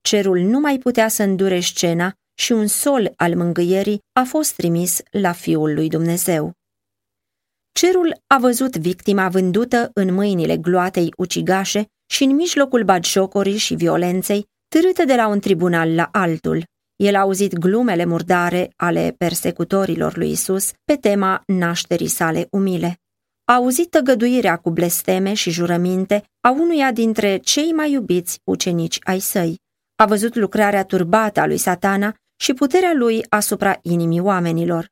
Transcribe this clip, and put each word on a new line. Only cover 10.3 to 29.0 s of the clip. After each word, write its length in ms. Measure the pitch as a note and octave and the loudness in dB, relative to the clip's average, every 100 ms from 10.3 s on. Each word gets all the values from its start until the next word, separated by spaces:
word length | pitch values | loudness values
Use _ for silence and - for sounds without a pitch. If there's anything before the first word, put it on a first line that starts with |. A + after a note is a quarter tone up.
| F#3+ D#3+ E3 | 0 0 -2
gloatei 560 | D#3+ F3+ F3+ F#3 E3+ - | 0 0 0 0 -2 -2
ucigașe 680 | F3+ - E3 F#3 G3 G#3 G#3+ _ _ | -6 -4 -2 -2 0 -4 -6 _ _
și 140 | - | -2
în 100 | C4+ | 2
mijlocul 500 | C#4 F4 D4+ C#4 B3+ | 2 0 0 0 0
batjocorii 720 | G#3 F#3 E3+ - F#3+ G3 G3 G3+ | 2 0 2 0 0 0 -2 -2
și 180 | - | -2
violenței, 720 | D#3+ E3 D#3+ F3+ F#3 F3+ G#3 G#3 _ _ | -2 0 0 0 -2 0 -2 -4 _ _
târâtă 360 | D#4 F4+ F4+ | 2 2 2
de 100 | D#4+ | 2
la 120 | B3+ A3 | 2 2
un 140 | G#3 | 0
tribunal 540 | G3 F#3 F3 E3+ E3 | 0 0 2 2 2
la 140 | E3 E3+ | 0 0
altul. 520 | - F3+ D#3+ E3 D#3+ E3 _ _ _ | 0 0 -2 -2 -4 -4 _ _ _
El 180 | G3+ | 2
a 60 | G3+ | 4
auzit 380 | G3 F#3+ G3+ F3+ | 2 2 0 0
glumele 460 | F3 G#3+ B3 F3 | 0 2 2 0
murdare 680 | F3 E3+ E3+ F3+ F3 F3+ F3+ _ | 0 -2 0 0 2 -2 -4 _
ale 380 | F3 E3 E3 E3 | -2 0 -2 -2
persecutorilor 1000 | F3 E3+ F3 E3+ E3+ G3 F#3+ D#3+ D#3 E3+ | -4 -2 -4 -4 -2 0 0 -2 -2 -2
lui 140 | D#3+ | -4
Isus 400 | D#3 - F#3+ G3 - | -2 -2 -2 -4 -8
pe 120 | - D4 | -2 0
tema 460 | A3 G3+ G3 F#3+ - | 2 2 0 -2 -2
nașterii 600 | F#3+ F3 F3 - F3 D#3+ | -2 -2 -4 -4 -4 -2
sale 380 | - E3 D#3+ E3+ | -2 -2 -2 -2
umile. 460 | G3 G3 F3+ E3+ F3 _ _ _ _ | -2 0 0 -2 -6 _ _ _ _
A 100 | - | 0
auzit 360 | B3 B3 B3+ E4+ | 2 2 0 0
tăgăduirea 680 | D#4+ C4 B3+ A#3+ B3 G3+ E3+ | 0 2 2 2 2 0 0
cu 140 | - | -2
blesteme 640 | E3 F3 - - F#3 G3 | -2 -2 -2 -2 0 0
și 160 | G#3 - | -2 -2
jurăminte 720 | E3+ E3+ F3 F3+ F#3 F#3+ G#3 - _ | -2 0 0 0 0 0 -2 -2 _
a 100 | B3 | 0
unuia 420 | C4+ E4+ E4 C4+ | 2 2 2 0
dintre 440 | A3+ A3+ A3 G3+ F#3+ | 0 0 2 0 0
cei 360 | - - D#4 | -2 0 0
mai 200 | D#4+ D4+ | 0 0
iubiți 480 | C#4 G3 F3+ F3 - | -2 0 -2 -2 -10
ucenici 540 | - F#3 F#3+ F3 E3 - | -6 -4 -2 -2 -2 -6